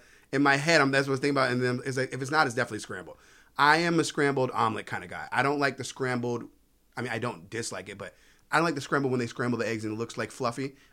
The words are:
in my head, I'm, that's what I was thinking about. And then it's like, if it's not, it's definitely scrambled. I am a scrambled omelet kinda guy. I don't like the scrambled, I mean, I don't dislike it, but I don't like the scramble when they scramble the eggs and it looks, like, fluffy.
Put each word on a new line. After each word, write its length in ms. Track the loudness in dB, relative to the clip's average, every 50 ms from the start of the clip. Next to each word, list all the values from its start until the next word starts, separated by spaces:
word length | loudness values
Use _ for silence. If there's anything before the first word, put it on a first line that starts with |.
| -10 _ _ _ _ -4 0
in 100 | 2 4
my 140 | 4 4 4
head, 240 | 4 4 6 6
I'm, 100 | 6 6
that's 160 | 4 2 2 2
what 40 |
I 20 | 0
was 60 | 0
thinking 140 | 0 0 2 2
about. 140 | 2 2
And 120 | 2 2 2
then 160 | 0 0 -2 -4
it's 100 | -4 -2
like, 180 | -2 -2 -2 -4
if 80 | -6
it's 100 | -4 0
not, 140 | 2 2 2
it's 100 | 2 2
definitely 240 | -2 -2 -2 -4 -10
scrambled. 360 | -8 -8 -10 -12 -12 -12 -16 _ _ -20 -20 -20 -20 _ 0 2
I 200 | 6 6 6 6
am 200 | 4 4 4 2
a 40 | 2
scrambled 480 | 0 0 0 2 2 2 2 0 0
omelet 340 | 2 2 0 2 0 -2 -6 -6
kinda 200 | -8 -8 -8 -8
guy. 200 | -10 -10 -10 -4
I 120 | -2 0 2
don't 160 | 2 2 2
like 180 | 0 0 0 -2
the 60 | -8
scrambled, 600 | -10 -6 -4 -4 -2 -2 -2 -2 -2 -4 -4 -6 -10 _ _ _ _ _ _ _ _ -10 -8
I 40 | -6
mean, 80 | -4
I 80 | -4 -4
don't 300 | -4 -4 -6 -8 -12 -10
dislike 360 | -8 -6 -6 -6 -8 -10 -10 -12
it, 100 | -14 -14
but 140 | -14 -14 -16 _ _ _ _ _ _ 0
I 60 | 2 2
don't 80 | 4
like 100 | 2 0
the 60 | -2
scramble 280 | -4 0 0 0 2 2
when 80 | 0 0
they 80 | -2 -2
scramble 320 | -4 -2 -2 0 0 0
the 80 | 0 -2
eggs 180 | -2 -4 -4
and 80 | -4 -4
it 40 | -4
looks, 200 | -6 -6 -6 -8
like, 140 | -8 -8
fluffy. 440 | -6 -4 -4 -4 -2 -4 -6 -8 -8 _ _ _